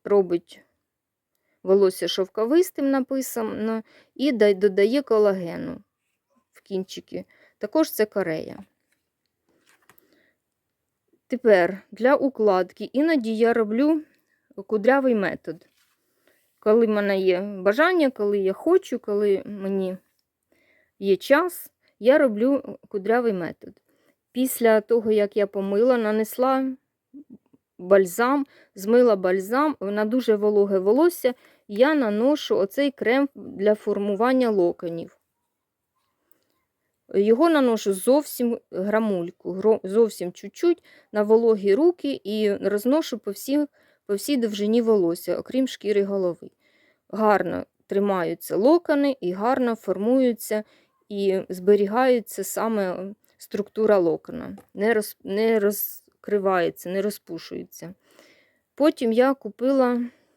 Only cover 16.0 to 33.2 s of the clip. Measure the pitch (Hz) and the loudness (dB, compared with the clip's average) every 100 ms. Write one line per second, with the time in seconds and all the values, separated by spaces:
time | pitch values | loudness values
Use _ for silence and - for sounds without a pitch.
16 | _ _ _ _ _ _ - 220 233 208 | _ _ _ _ _ _ 2 4 4 2
17 | 202 196 190 180 202 196 185 220 330 370 | 0 0 2 0 -2 -2 -2 2 2 4
18 | 285 254 208 202 190 196 - 370 - 240 | 0 0 -2 0 0 -2 2 2 2 -8
19 | - 208 208 190 - 202 196 196 185 185 | -4 -2 0 0 -2 -10 -4 -2 -4 -6
20 | _ _ _ _ _ _ _ _ _ _ | _ _ _ _ _ _ _ _ _ _
21 | 196 185 - 277 349 - - _ _ _ | 0 0 4 2 2 -6 -18 _ _ _
22 | 214 294 277 208 247 277 - 202 _ 208 | 2 4 4 2 0 0 -4 -16 _ -10
23 | 190 233 233 190 165 - - - _ _ | -2 0 0 -2 -6 -10 -18 -20 _ _
24 | _ _ _ - 254 - 226 220 214 233 | _ _ _ -4 -4 0 2 2 2 0
25 | 220 214 202 214 202 202 196 202 240 247 | 2 0 0 0 -2 -2 -4 0 2 2
26 | 214 214 214 - 254 262 262 262 _ _ | 0 -2 -4 -2 0 0 -2 -8 _ _
27 | _ 269 302 - _ _ _ _ 180 196 | _ -20 -20 -20 _ _ _ _ 2 2
28 | 190 175 240 285 277 _ _ - 196 240 | 2 0 0 0 -4 _ _ -12 0 4
29 | 247 208 185 190 190 247 302 - 190 208 | 4 4 0 -2 -2 0 0 -2 -6 -4
30 | 214 254 233 214 208 208 202 190 190 240 | -2 -2 0 2 2 2 2 2 2 4
31 | 339 339 254 247 _ _ _ 208 262 311 | 2 2 -4 -4 _ _ _ 2 2 4
32 | 233 208 247 294 - 226 196 - 285 - | 0 0 0 0 0 -2 0 0 -2 -2
33 | 208 262 | 0 0